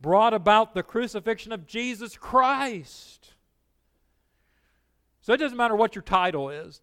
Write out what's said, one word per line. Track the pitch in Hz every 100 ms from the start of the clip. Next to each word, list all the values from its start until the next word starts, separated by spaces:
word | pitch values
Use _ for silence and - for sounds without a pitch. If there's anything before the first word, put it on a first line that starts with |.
brought | 147 196 233
about | 220 180 214 220 185
the |
crucifixion | - 233 240 208 220 220 220
of | 214 151
Jesus | 226 247 214 226 -
Christ. | - 254 254 269 269 190 131 - - - _ _ _ _ _ _ _ _ _ _ _ _ _ _ _ _ _ _ _ _
So | -
it | 262
doesn't | 294 240
matter | 233 214
what | 220 202
your |
title | - 185 180 151 135
is, | 147 160 -